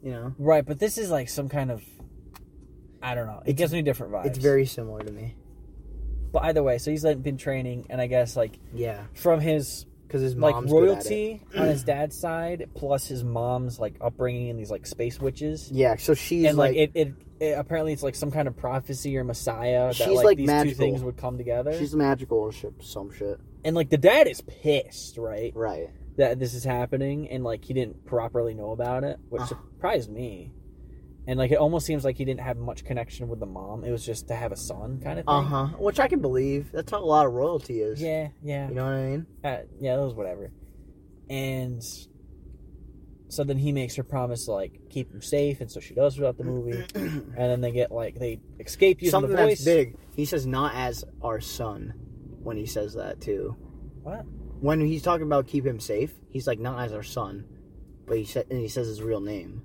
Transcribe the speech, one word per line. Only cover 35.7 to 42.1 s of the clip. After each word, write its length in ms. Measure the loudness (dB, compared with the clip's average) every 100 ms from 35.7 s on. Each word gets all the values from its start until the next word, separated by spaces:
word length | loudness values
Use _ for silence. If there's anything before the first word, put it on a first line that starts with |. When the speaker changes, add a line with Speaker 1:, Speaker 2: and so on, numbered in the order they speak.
| 0
Speaker 1:
Which 220 | 0 4
I 80 | 2
can 140 | 4
believe. 500 | 2 2 2 -2 -4
That's 180 | -8 -4
how 60 | -2
a 60 | 4
lot 220 | 6 6
of 60 |
royalty 480 | 4 0 0 -2 -2
is. 200 | -2 -2
Speaker 2:
Yeah, 280 | -2 -2 -4 -8
yeah. 260 | -6 -6 -4
Speaker 1:
You 60 |
know 100 | -4 -2
what 80 | -2
I 80 | -2
mean? 160 | -4 -6 -8
Speaker 2:
Uh, 140 | -6 -6 -8 -6
yeah, 160 | -2 0
that 60 |
was 120 | 0 -2
whatever. 360 | -6 -6 -10 -14 -20 -20 -20 -20 -20 -20 -10
And 540 | -6 -4 -4 -6 -6 -10 -14 -18